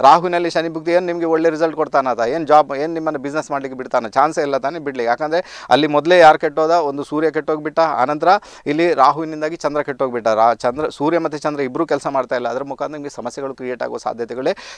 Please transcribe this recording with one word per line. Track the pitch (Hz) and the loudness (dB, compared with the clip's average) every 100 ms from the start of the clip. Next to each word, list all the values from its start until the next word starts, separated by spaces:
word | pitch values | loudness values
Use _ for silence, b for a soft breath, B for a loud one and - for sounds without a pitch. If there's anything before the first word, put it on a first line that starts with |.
ರಾಹುವಿನಲ್ಲಿ | 131 165 180 175 170 | 6 6 4 -2 -2
ಶನಿ | 165 165 | -2 -4
ಭುಕ್ತಿ | 160 156 | -4 0
ಏನು | 175 180 | 0 0
ನಿಮ್ಗೆ | 170 165 | -2 0
ಒಳ್ಳೆ | 160 165 | 2 2
ರಿಸಲ್ಟ್ | 156 165 151 | 2 0 -2
ಕೊಡ್ತಾನ | 151 143 131 | 0 0 0
ಆತ? | 113 | 0
ಏನ್ | 117 160 147 | -2 -2 4
ಜಾಬ್, | 151 143 139 | 4 4 -2
ಏನ್ | 160 | -4
ನಿಮ್ಮನ್ನ | 165 156 143 | -4 -4 -6
ಬಿಸಿನೆಸ್ | 139 151 143 | -6 -6 -4
ಮಾಡ್ಲಿಕ್ಕೆ | 143 135 131 | -6 -6 -10
ಬಿಡ್ತಾನ? | 123 127 113 | -4 -2 0
ಚಾನ್ಸೇ | 135 151 160 | 2 2 0
ಇಲ್ಲ | 143 135 | -2 -2
ತಾನೇ | 135 165 | -4 -6
ಬಿಡ್ಲಿ. | 143 131 | -8 -4
ಯಾಕಂದ್ರೆ | 117 120 151 170 - - - | -2 -2 -2 -2 -4 -12 0
ಅಲ್ಲಿ | 127 151 | 2 4
ಮೊದಲೇ | 147 156 180 | 0 4 8
ಯಾರು | 160 156 | 8 8
ಕೆಟ್ಟೋದ, | 160 147 160 | 2 0 2
ಒಂದು | 170 147 139 | 2 0 -4
ಸೂರ್ಯ | 135 151 156 | -6 -2 -2
ಕೆಟ್ಟೋಗ್ಬಿಟ್ಟ, | 151 147 156 151 156 | -2 -4 -4 -2 0
ಆನಂತರ | 160 117 131 147 165 202 B B 143 | 0 2 0 2 2 2 B B -4
ಇಲ್ಲಿ | 151 170 | 0 2
ರಾಹುವಿನಿಂದಾಗಿ | 139 135 151 156 156 156 170 | 4 4 4 -4 -6 -6 -4
ಚಂದ್ರ | 147 147 | -4 -4
ಕೆಟ್ಟೋಗ್ಬಿಟ್ಟ. | 143 127 131 120 110 | -4 -4 -4 -2 0
ರಾ-, | 110 117 113 | 4 4 2
ಚಂದ್ರ, | 123 131 - | -2 -2 -6
ಸೂರ್ಯ | - 147 170 | -4 -2 0
ಮತ್ತೆ | 160 147 | -2 -4
ಚಂದ್ರ | 156 147 | -6 -4
ಇಬ್ರು | 131 139 165 | -4 -4 -2
ಕೆಲಸ | 143 151 | -2 -2
ಮಾಡ್ತಾ | 139 123 127 | -4 -2 -4
ಇಲ್ಲ, | 120 | -4
ಅದ್ರ | 123 | -6
ಮುಖಾಂತರ | 139 135 143 | -8 -8 -8
ನಿಮ್ಗೆ | 151 143 | -8 -12
ಸಮಸ್ಯೆಗಳು | - 117 143 135 | -12 -12 -10 -10
ಕ್ರಿಯೇಟ್ | 131 127 123 | -10 -10 -8
ಆಗೋ | 127 120 | -8 -8
ಸಾಧ್ಯತೆಗಳೇ | 113 113 117 123 143 196 B | -8 -8 -8 -6 -4 -6 B